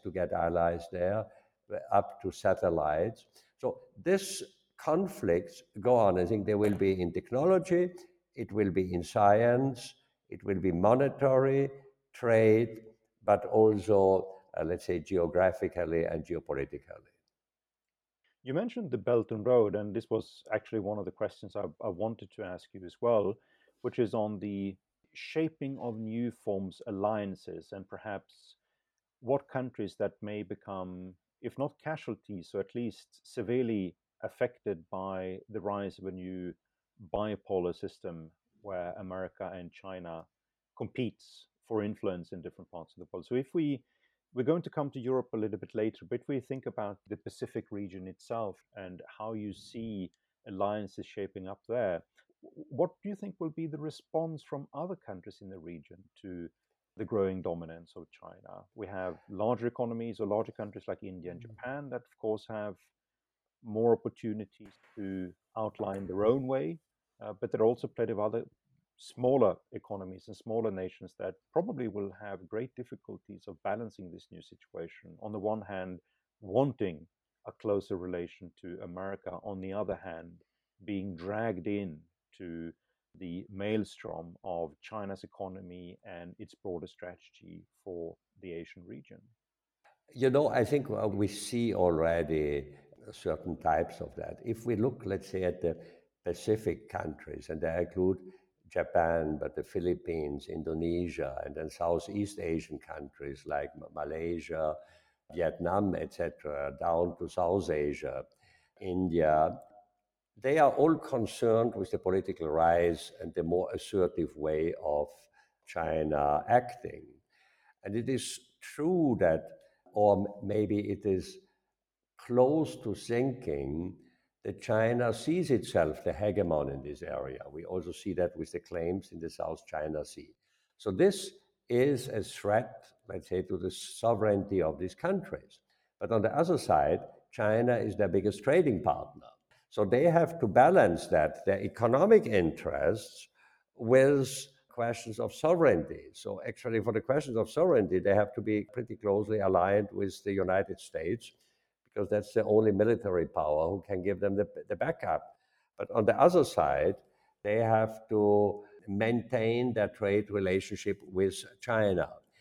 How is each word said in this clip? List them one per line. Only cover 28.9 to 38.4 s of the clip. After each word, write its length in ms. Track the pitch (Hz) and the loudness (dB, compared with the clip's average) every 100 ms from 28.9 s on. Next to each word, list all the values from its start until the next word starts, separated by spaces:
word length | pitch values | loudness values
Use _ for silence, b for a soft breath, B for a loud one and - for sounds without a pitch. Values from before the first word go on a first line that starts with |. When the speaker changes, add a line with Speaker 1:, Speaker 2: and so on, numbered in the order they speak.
| _ _ _ | _ _ _
Speaker 2:
what 280 | 120 139 - | 0 0 0
countries 460 | 131 127 - 98 - | -6 -6 -6 -6 -2
that 140 | 101 - | -4 -4
may 220 | 104 104 | -10 -8
become, 720 | 95 104 - 95 92 90 92 90 _ _ | -8 -10 -10 -10 -8 -10 -14 -18 _ _
if 160 | 117 - | -10 -4
not 180 | 143 _ | -6 _
casualties, 640 | 151 156 - 107 - 98 82 | -8 -8 -8 -10 -10 -12 -8
so 80 | 101 | -6
at 160 | 95 | -6
least 320 | 123 120 - - _ | -6 -6 -8 -20 _
severely 720 | - - 104 123 117 107 92 - _ - | -14 -8 -2 0 0 0 -2 -8 _ -12
affected 600 | 104 - 123 - 107 85 80 | -10 -2 -4 -2 -8 -8 -8
by 480 | 95 95 95 92 92 - | -10 -6 -6 -8 -10 -10
the 100 | 104 | -8
rise 380 | 95 101 98 95 | -6 -4 -6 -8
of 80 | 92 | -10
a 40 | |
new 440 | 92 92 92 90 - _ _ _ _ 95 | -10 -10 -8 -10 -12 _ _ _ _ -8
bipolar 600 | 101 107 101 - 95 87 | -4 -4 -6 -2 0 0
system 560 | 82 95 - 95 85 80 _ | -4 -10 -10 -12 -12 -16 _